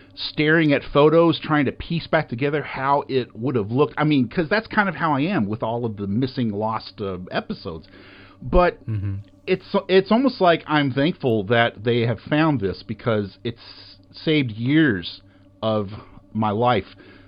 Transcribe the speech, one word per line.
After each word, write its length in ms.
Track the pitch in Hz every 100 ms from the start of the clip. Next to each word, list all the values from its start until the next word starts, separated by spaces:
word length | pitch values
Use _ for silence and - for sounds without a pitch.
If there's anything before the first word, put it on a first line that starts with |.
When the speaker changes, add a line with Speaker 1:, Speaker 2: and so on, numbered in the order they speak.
| -
Speaker 1:
staring 580 | - - - 151 165 156
at 100 | 139 -
photos, 480 | 143 151 165 170 151
trying 240 | - 151
to 80 | 123
piece 340 | - - 165 -
back 220 | 160 151
together 340 | 123 143 147
how 400 | 135 - 135 143 -
it 260 | 131 117
would 220 | - 131 123
have 160 | 101
looked. 220 | 123 143 -
I 60 |
mean, 240 | 151 147 120
'cause 200 | - 170
that's 200 | 208 -
kind 200 | - 196
of 60 |
how 180 | 156 165
I 80 | 139
am 240 | 160 190 101
with 180 | 113
all 200 | 113 120
of 120 | 120 101
the 100 | 98
missing, 440 | 104 127 135 117
lost, 500 | 101 110 110 - -
uh, 180 | 98 90 90
episodes. 560 | 165 - 202 95 82 - - - - - -
But 440 | 127 180 175 - -
Speaker 2:
Mm-hmm. 280 | 107 98 98 - - -
Speaker 1:
it's, 280 | 185 - 196 -
it's 240 | 190 190
almost 300 | 220 269 -
like 200 | 185 165 -
I'm 260 | 151 143
thankful 520 | 127 147 175 131 113
that 380 | 98 117 117 -
they 180 | 117 120
have 180 | 117 107
found 400 | - 147 160 139
this 220 | 95 -
because 560 | - 107 120 107 98 -
it's 520 | 117 - - - - - -
saved 380 | - - 151 127
years 680 | 107 120 156 151 98 82 - - _ _ _
of 260 | 110 110 98 104 - - -
my 160 | 107 107
life 340 | 104 123 113 - - - -